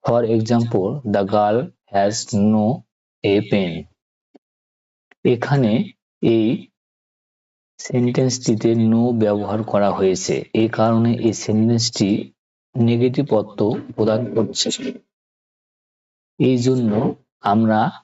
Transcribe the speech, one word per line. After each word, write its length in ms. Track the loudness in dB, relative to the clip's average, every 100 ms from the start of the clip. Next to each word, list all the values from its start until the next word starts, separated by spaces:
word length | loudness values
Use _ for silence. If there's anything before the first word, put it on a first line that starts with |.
For 180 | 0 0 2 0
example, 540 | 0 0 0 0 -2 -4 -2
the 100 | -2 0
girl 240 | 2 2 0 -4 _ _
has 200 | -2 0 -2 -4 0 2
no 140 | 2 0 -2 _ _ _ _
a 120 | 0 0 0
pen। 220 | -2 -2 -6 -14 _ _ _ _ _ _ _ _ _ _ _ _ _ 0
এখানে 380 | 0 0 0 2 0 -2 _ _ _
এই 240 | 0 2 2 -2 -8 _ _ _ _ _ _ _ _ _ _ _
সেন্টেন্সটিতে 920 | -4 -2 0 0 -2 -2 -2 0 2 2 2
no 120 | 2 2 2
ব্যবহার 360 | 0 0 -2 -6 -2
করা 180 | 0 0 2
হয়েছে, 380 | 0 0 -2 -6 -2 0
এই 80 | 0 2
কারণে 340 | 2 2 2 2 0
এই 60 | -2 -2
সেন্টেন্সটি 640 | 0 2 2 -2 -2 0 0 -4 _ _ _ _ 0
নেগেটিভ 500 | 0 2 0 0 0 0
অর্থ 200 | -2 -2 -2 -2 -8 -4
প্রদান 260 | 0 0 -2
করছে। 360 | -2 -2 -4 -6 -6 -8 -12 _ _ _ _ _ _ _ _ _ _ _ _ _ _
এই 180 | 2 2 2
জন্য 260 | 0 0 0 -2 -6 _ _ -2
আমরা 260 | 2 2 2 0 -4